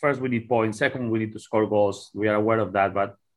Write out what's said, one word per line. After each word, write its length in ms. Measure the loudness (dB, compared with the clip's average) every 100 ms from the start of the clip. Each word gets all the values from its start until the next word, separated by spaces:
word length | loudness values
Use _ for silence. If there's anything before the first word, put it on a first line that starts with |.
first 180 | -2 0
we 100 | -2
need 200 | -2 0
points, 280 | 0 0 0
second 320 | -2 -2 -2
we 100 | -2
need 140 | -2
to 60 | -8
score 260 | -4 0 2
goals. 460 | 2 2 0 -10
We 140 | -4 0
are 80 | 2
aware 240 | 2 2
of 140 | 0
that, 200 | 0 0
but 220 | 0 -4 -6 _